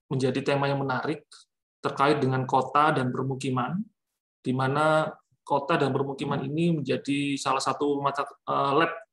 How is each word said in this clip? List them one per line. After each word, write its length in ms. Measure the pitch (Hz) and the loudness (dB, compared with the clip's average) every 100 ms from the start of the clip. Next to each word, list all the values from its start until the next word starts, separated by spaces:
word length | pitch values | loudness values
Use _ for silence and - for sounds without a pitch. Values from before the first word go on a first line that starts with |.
| _ | _
menjadi 320 | 135 131 127 | -2 0 0
tema 240 | 143 139 139 | 0 0 0
yang 160 | 139 | -2
menarik 480 | 135 127 131 151 - - _ _ _ _ | -2 -4 -4 -6 -10 -20 _ _ _ _
terkait 400 | 143 139 139 147 | -8 2 2 4
dengan 240 | 131 131 127 | 2 0 0
kota 400 | 135 127 147 151 | 0 2 2 4
dan 240 | 143 127 | 2 0
permukiman, 640 | 123 131 131 135 127 123 175 226 _ _ _ _ _ | -2 -4 -4 -2 -2 -2 -4 -6 _ _ _ _ _
di 80 | - | -4
mana 640 | 127 131 143 156 156 156 - _ _ - | 0 0 2 4 4 0 -6 _ _ -2
kota 320 | 139 - 160 | -2 2 2
dan 160 | 139 | 2
permukiman 480 | 131 139 135 143 143 | 0 -2 -4 -4 -4
ini 320 | 135 151 170 160 | -4 0 2 0
menjadi 560 | 131 123 - 143 143 139 | 0 -4 -2 -2 -2 -2
salah 240 | 139 135 | 0 0
satu 400 | 139 131 147 139 | 0 0 0 0
mata, 240 | 139 143 135 | -2 -2 -6
eh, 480 | - - 139 139 139 | -10 -4 0 2 2
lab 140 | 165 - - | 2 -2 -8